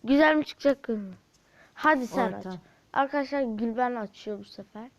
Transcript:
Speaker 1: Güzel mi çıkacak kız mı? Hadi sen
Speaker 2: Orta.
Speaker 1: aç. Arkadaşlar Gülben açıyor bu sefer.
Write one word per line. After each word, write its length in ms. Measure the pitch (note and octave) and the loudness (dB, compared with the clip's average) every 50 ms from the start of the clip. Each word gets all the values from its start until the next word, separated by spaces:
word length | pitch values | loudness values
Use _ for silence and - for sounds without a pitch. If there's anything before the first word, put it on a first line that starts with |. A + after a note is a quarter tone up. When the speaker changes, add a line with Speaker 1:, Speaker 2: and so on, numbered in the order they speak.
| - | 2
Speaker 1:
Güzel 320 | A3+ C#4 C#4+ D#4 D#4 D#4 | 4 6 6 6 6 6
mi 100 | D4+ D4 | 4 0
çıkacak 380 | - - _ - C#4 C4+ C#4 - | -2 -10 _ 0 0 0 0 -4
kız 140 | - A3+ | -6 -6
mı? 160 | G#3+ G3+ F#3+ F#3 - _ _ _ _ _ _ _ _ - _ _ | -6 -6 -10 -14 -18 _ _ _ _ _ _ _ _ -20 _ _
Hadi 340 | - - D4+ D#4 C4+ B3 | 0 2 4 4 4 0
sen 260 | A3+ C4+ C4+ A#3 F#3 G3 | -2 -2 -2 -2 -2 -4
Speaker 2:
Orta. 160 | G3+ G3 F#3 | -6 -10 -10
Speaker 1:
aç. 100 | F#3 E3 _ _ _ _ _ _ - | -12 -12 _ _ _ _ _ _ 0
Arkadaşlar 480 | B3+ C#4 C4+ D4 D4 C#4 C4 C#4+ C#4+ | 0 0 0 0 -2 -2 0 -2 -2
Gülben 540 | C4+ A#3 A3 G#3 A#3 A#3 A3 A#3+ B3+ B3 B3 | -2 -2 -2 -2 -2 -2 0 0 0 0 -2
açıyor 440 | A#3 G#3+ G3+ _ - - G#3+ G#3 G3 | -4 -8 -8 _ -12 -10 -10 -10 -10
bu 60 | G3+ | -12
sefer. 440 | - - - G3 _ _ G#3 A3+ C4+ _ | -16 -18 -20 -20 _ _ -16 -16 -16 _